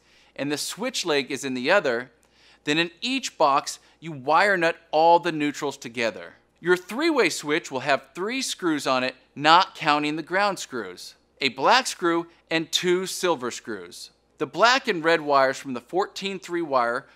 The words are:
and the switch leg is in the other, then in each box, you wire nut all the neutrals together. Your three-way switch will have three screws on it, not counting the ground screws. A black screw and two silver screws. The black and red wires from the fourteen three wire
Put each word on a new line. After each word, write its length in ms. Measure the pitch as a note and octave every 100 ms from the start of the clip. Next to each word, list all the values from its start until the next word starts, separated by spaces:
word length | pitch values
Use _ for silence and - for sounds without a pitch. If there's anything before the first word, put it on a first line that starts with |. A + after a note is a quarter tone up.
| _ _ _ -
and 160 | C#3
the 60 | D3
switch 480 | - - B3+ B3 F3
leg 240 | D3 C3
is 160 | C3+ C#3
in 80 |
the 160 | B2+ B2+
other, 400 | G3 D3+ A#2+ B2+ _ _ _ _ _
then 120 | - D3+
in 140 | E3+ -
each 380 | A#3+ C4 - -
box, 400 | D3+ C#3 - - _ _
you 120 | D#3+
wire 460 | D3 B2+ D#3+ G3+ F#3+
nut 180 | E3 E3+ _
all 280 | D#3 E3 E3+
the 140 | F3
neutrals 460 | D#3 D3 C#3 C#3+ C3
together. 560 | C3+ A#2 A2+ F#2+ E2+ - _ _
Your 160 | E3 F3+
three-way 540 | - A3 E4 C#4+ F#3
switch 400 | - D3+ D#3 -
will 100 | C3
have 300 | C3+ C3+ -
three 280 | - G3+ C4
screws 440 | B3 - F3 D3+ C#3+
on 160 | C3
it, 120 | B2+ - _
not 400 | - D3 E3+ F#3
counting 420 | - D#3+ D3 D3+ D#3
the 60 |
ground 360 | D#3+ F3+ G3+ F#3
screws. 560 | - B2 F#2+ F2+ - - _ -
A 100 | C#3
black 360 | A#2+ D#3+ A#3+ B3+
screw 400 | - F3 E3+ E3+ _ -
and 220 | E3 D#3+
two 340 | - F3+ F3+ F#3
silver 460 | - F3+ D3+ B2
screws. 580 | - - G#2 F2 - - _ _ -
The 80 | D3
black 420 | D#3 A3 C4 B3+
and 160 | F3+
red 160 | D#3+ E3+
wires 360 | D3 C#3 C3+ C3+
from 160 | C#3
the 80 | A#2+
fourteen 600 | - F3 G3+ - G3 F#3+
three 220 | - F3
wire 440 | D#3+ C3+ A#2 B2 C#3